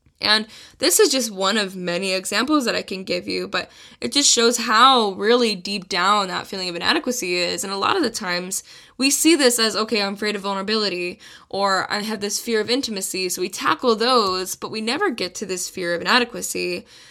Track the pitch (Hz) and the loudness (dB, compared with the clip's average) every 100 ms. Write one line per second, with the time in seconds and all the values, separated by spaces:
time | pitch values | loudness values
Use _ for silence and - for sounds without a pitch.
0 | _ _ 202 214 214 - - - - 370 | _ _ 0 0 -2 -12 -20 -2 2 4
1 | 403 262 226 190 190 220 190 190 180 175 | 4 2 -2 -2 0 0 -2 -4 -4 -2
2 | 196 190 185 208 262 302 226 180 190 190 | -2 -2 -2 -2 2 2 2 -2 -4 -8
3 | 190 180 190 180 190 185 - - - - | -4 -4 -4 -6 -4 -6 -6 -14 -20 -10
4 | 240 277 277 233 233 240 233 220 269 254 | -2 2 4 6 4 4 2 6 6 6
5 | 208 190 202 247 233 190 180 202 175 185 | 2 0 2 4 4 0 -6 -8 -4 0
6 | 185 208 185 180 - 190 180 170 185 311 | 2 2 0 -4 -6 -8 -8 -4 0 0
7 | 254 240 180 180 175 175 196 196 202 392 | -2 -2 -2 0 0 -2 -4 -2 0 2
8 | 240 - 190 175 185 - - - - - | 0 -2 -4 -4 -4 -8 -8 -18 -16 -2
9 | 269 - 302 320 247 233 226 208 220 214 | 0 4 4 6 4 4 0 0 -2 0
10 | 196 202 214 208 196 196 196 220 202 180 | -2 -2 -4 -2 -4 -4 -2 -2 -2 -4
11 | 175 190 - - - 190 196 190 - 208 | -6 -10 -18 -20 -8 -2 2 2 0 -4
12 | 214 214 202 - - 220 202 262 269 196 | -4 -6 -4 -4 -2 -2 0 -2 -2 -6
13 | 190 185 185 180 180 - 269 214 254 214 | -6 -4 -4 -4 -4 -2 -2 2 2 2
14 | 233 254 196 185 185 - 196 220 220 294 | 4 4 2 -2 -4 -8 -8 -6 -4 -2
15 | 403 220 180 - 190 180 - 190 175 170 | -2 -2 -6 -8 -6 -6 -6 -6 -4 -2
16 | 180 240 240 180 - 180 180 180 - - | 2 2 2 -4 -6 -4 -4 -6 -10 -20
17 | - | -20